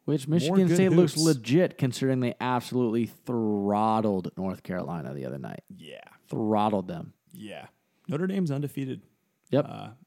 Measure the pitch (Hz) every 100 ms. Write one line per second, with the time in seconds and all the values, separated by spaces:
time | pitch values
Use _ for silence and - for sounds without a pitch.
0 | - 151 135 165 175 190 180 175 190 170
1 | 165 151 160 139 110 151 180 - 131 117
2 | 135 131 123 - 123 123 - 127 120 117
3 | 113 - - 120 110 104 101 104 110 110
4 | 107 95 85 - 95 90 - 90 - 87
5 | 65 71 65 69 57 50 - - 76 64
6 | - - - 120 110 107 107 104 90 82
7 | - _ _ - 104 80 - _ _ _
8 | - 151 185 196 170 139 143 139 135 117
9 | _ _ _ _ - 131 147 110 107 113